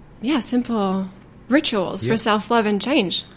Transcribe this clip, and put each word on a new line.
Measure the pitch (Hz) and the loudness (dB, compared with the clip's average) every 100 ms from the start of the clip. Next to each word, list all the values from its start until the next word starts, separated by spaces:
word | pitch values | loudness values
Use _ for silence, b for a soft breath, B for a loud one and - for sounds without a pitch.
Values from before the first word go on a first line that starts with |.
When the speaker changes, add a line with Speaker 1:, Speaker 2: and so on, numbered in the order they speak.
| - - | -20 -8
Speaker 1:
yeah, | 226 294 | -2 -2
simple | - 247 240 226 196 190 190 - - - - | 0 -2 -2 -2 0 -2 -6 -10 -20 -16 0
rituals | 254 - 214 175 - 117 | 2 2 -2 -2 -2 0
Speaker 2:
Yeah. | |
Speaker 1:
for | 226 | 0
self-love | 226 208 - 240 214 | 2 0 2 2 2
and | 202 | 0
change. | 240 294 180 - - | 0 0 2 -2 -6